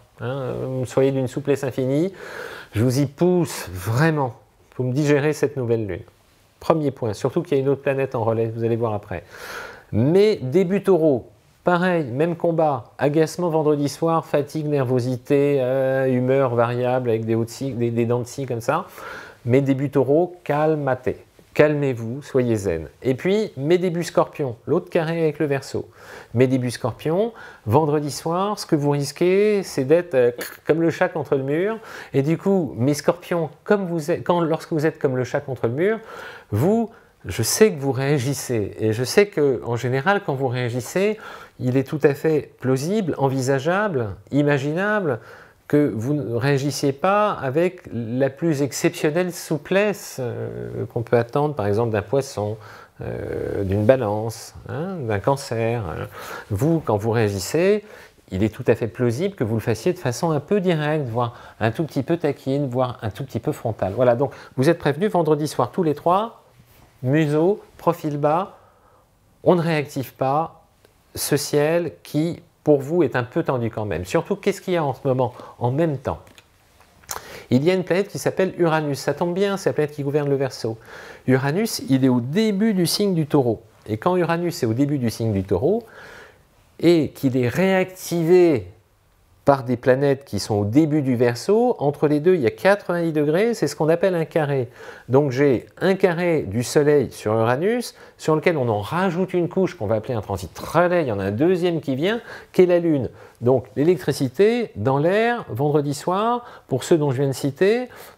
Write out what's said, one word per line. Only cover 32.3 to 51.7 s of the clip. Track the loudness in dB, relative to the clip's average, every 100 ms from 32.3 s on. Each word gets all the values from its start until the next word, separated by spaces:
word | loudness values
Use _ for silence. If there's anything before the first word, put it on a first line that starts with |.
| 0
coup, | 2 0 0 0
mes | 0
Scorpions, | 0 0 -2 -2 -4 -4 -6
comme | 0 0 0
vous | -4 -2
êtes, | -2 0
quand, | 0
lorsque | 2 0 -2
vous | 0 0
êtes | 0
comme | -2 0
le |
chat | -2 -4
contre | -6 -4 -2
le | 0
mur, | 0 -2 -6 -16 -18 -18 -6
vous, | 0 2 2 0 -8 _ _
je | -8 -4
sais | -2 4 4
que | 4
vous | -2
réagissez. | 0 0 0 0 -4 -2 -2 -2 -2
Et | 0
je | 0 0
sais | 2 2
que, | 2 0 0
en | -2 -4
général, | -2 -2 0 0 -2
quand |
vous | -2 -2
réagissez, | -2 -4 -4 -4 -2 -2 -2 -10 -18 -18 -6
il | -2 0
est | 0
tout | 2
à | 2 2
fait | 0 0 -2 -6
plausible, | -2 0 0 -2 -2 0
envisageable, | 0 0 0 0 0 0 0 -2 -4 -8 -4
imaginable, | 0 2 2 0 -2 -2 -2 -2 -4 -8 -20 -20 _ -2
que | 2 2 0
vous | -4
ne | -4 -2 -2
réagissiez | 0 0 -2 -2 -2
pas | 0 0 2 0
avec | -2 -2 0 0 -2 -10
la | -8 -4 0 -2
plus | 0 -2 0
exceptionnelle | -2 0 -2 0 -2 0 -2
souplesse, | -6 -6 -6 0 0 0 -2 -8 -8
euh, | -8 -6 -8 -8 -10 -8 -6
qu'on | -6
peut | 0 2
attendre, | 2 0 0 0
par |
exemple, | 0